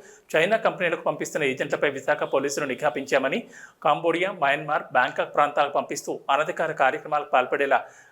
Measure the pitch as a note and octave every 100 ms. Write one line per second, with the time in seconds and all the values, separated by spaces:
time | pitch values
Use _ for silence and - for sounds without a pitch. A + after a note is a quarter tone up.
0 | - - - D#3+ F3+ A3 G3 D#3+ F3 E3
1 | E3 D3 D#3 E3+ C#3 C3 D3+ D#3 D3+ C3+
2 | C#3+ D3 D#3 C#3+ C#3 D#3+ C#3+ B2 D3 C#3
3 | C3+ C#3+ C3+ G#3+ - - - _ D#3 D#3
4 | E3 E3+ F#3 F#3+ C#3 D3 D3+ D#3+ - C3
5 | C3+ C#3 E3+ - D3 D#3 C#3+ C#3+ C#3 D3
6 | - C3 - C#3 D#3+ E3+ D#3+ D3+ C3 D3+
7 | - D3 D3 C3 C3 D3 C#3 A#2+ - -
8 | -